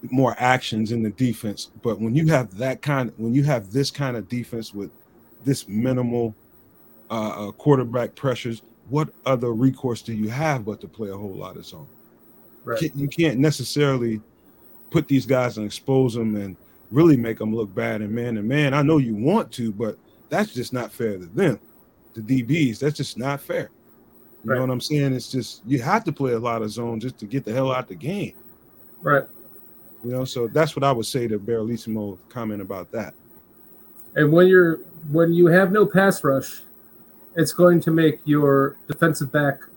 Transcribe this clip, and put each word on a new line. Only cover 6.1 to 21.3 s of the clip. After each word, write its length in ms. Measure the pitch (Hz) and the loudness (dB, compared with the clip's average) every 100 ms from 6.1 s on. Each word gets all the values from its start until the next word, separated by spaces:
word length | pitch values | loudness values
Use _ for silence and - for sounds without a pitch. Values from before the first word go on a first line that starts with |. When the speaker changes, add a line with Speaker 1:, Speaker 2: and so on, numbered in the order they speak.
| 120 117 107 _ _ _ _ _ _ _ | -2 -2 -6 _ _ _ _ _ _ _
Speaker 1:
uh, 380 | 113 107 101 104 | -6 -6 -6 -10
uh, 40 | |
quarterback 640 | - 147 135 120 123 117 | -4 0 0 -2 -4 -6
pressures, 480 | - 135 120 123 113 _ _ - | -6 -6 -6 -8 -10 _ _ -6
what 180 | 139 156 _ - | -4 -4 _ -4
other 260 | 131 120 | -2 -2
recourse 500 | 110 131 131 131 113 | 0 0 0 -6 -6
do 100 | - | -8
you 160 | 113 107 | -6 -4
have 360 | 123 160 135 | -4 -2 -2
but 160 | 104 101 | -6 -10
to 40 | 95 | -14
play 220 | - 104 | -12 -10
a 80 | 98 | -10
whole 180 | 104 | -12
lot 220 | 95 95 90 | -12 -14 -14
of 100 | 87 | -18
zone? 220 | 82 73 _ _ _ _ _ _ _ | -20 -20 _ _ _ _ _ _ _
Speaker 2:
Right. 140 | - 98 | -8 -4
Speaker 1:
Can't, 160 | 156 139 | -4 -2
you 120 | 143 | -6
can't 300 | - 165 120 | 0 0 4
necessarily 840 | 151 147 120 147 143 131 117 110 - _ _ _ _ - - | 2 0 -4 0 2 2 -2 -4 -8 _ _ _ _ -20 -4
put 180 | 165 151 | -2 2
these 180 | 135 107 | 0 2
guys 320 | 131 123 107 | 0 0 -4
and 80 | 104 | -8
expose 480 | - - 135 131 | -8 0 2 2
them 220 | 117 113 104 | 0 -2 -4
and 200 | 98 90 _ - - | -6 -12 _ -20 -4
really 260 | 113 170 135 | 4 6 6
make 240 | 117 110 | 2 -4
'em 140 | 110 | -4
look 200 | 113 104 | -4 -4
bad 260 | 95 117 110 | -4 -4 -4
in 120 | 107 | -4
man-to-man. 600 | 113 120 110 104 143 147 | -4 -4 -4 0 2 4
I 80 | 139 | 4
know 160 | 143 160 | 4 4
you 160 | 127 | 2
want 360 | 104 127 214 160 | 0 2 2 0
to, 200 | - 113 | -6 -6
but 240 | 101 113 - _ _ _ | -4 -6 -8 _ _ _
that's 240 | 160 214 | -2 -2
just 200 | 127 120 | -4 -6
not 180 | 127 113 | -6 -8
fair 260 | - 113 95 | -6 -6 -6
to 80 | |
them, 320 | 87 | -8